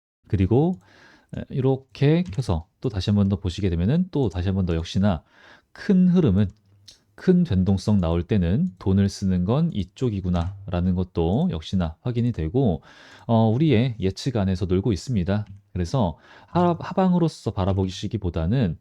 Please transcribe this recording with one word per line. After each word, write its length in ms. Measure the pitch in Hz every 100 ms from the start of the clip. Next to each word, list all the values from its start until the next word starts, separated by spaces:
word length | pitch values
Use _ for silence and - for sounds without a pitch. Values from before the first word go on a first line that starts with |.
| _ _ _
그리고, 520 | 95 92 117 170 185 _ - - _ _ -
에, 60 | -
이렇게 720 | 143 131 135 - - 139 165
켜서 440 | 180 - 123 82 - _
또 80 | 131
다시 220 | 98 107
한 40 | 104
번 140 | 98
더 80 | 98
보시게 300 | 92 - 95
되면은 400 | 85 92 165 185
또 180 | - 117
다시 180 | 87 92
한 60 | 95
번 100 | 87
더 100 | 82
역시나 480 | 82 95 101 78 - _ - - _
큰 360 | - - 185 180
흐름은, 400 | 180 147 92 104 - _ _ - - _ -
큰 280 | - 180
변동성 580 | 170 92 92 98 - 104
나올 220 | 82 85
때는 500 | 87 107 85 113 180 -
돈을 280 | 98 95 98
쓰는 380 | - 95 90 90
건 240 | 135 170
이쪽이구나라는 1200 | 104 85 - 127 98 92 87 85 - - 90 90 90
것도 540 | 90 - 82 110 180
역시나 440 | 78 - 95 80 -
확인이 300 | 127 120 120
되고, 500 | 107 80 127 127 76 - - - - -
어, 200 | 113 113
우리의 460 | 117 160 110 131 110
예측 360 | 92 - 139 113
안에서 280 | 95 90 90
놀고 280 | 90 127
있습니다. 520 | 92 - 110 87 104 104 - _
그래서 440 | 90 85 135 90 - - - -
하-, 280 | 170 175 170
하방으로서 720 | - - 185 180 160 - 117
바라보시기보다는 1300 | 101 92 95 95 - 104 110 90 82 82 131 95 -